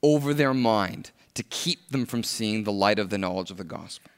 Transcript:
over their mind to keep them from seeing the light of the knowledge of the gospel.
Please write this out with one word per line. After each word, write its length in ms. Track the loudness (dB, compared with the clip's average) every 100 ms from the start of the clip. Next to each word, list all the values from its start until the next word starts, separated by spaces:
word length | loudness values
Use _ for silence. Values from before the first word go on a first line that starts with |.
over 320 | 6 4 2
their 200 | 2 2
mind 580 | 4 4 4 2 -4 -14 _ _
to 100 | -10
keep 460 | -8 -6 -4 -4 _
them 160 | -4 -2
from 180 | -4
seeing 400 | -4 -4 -2 -2
the 80 | -2
light 280 | 2 4 2
of 100 | 0
the 80 | -2
knowledge 340 | -2 -2 -6
of 60 | -10
the 60 |
gospel. 480 | -12 -12 -14 -18 -20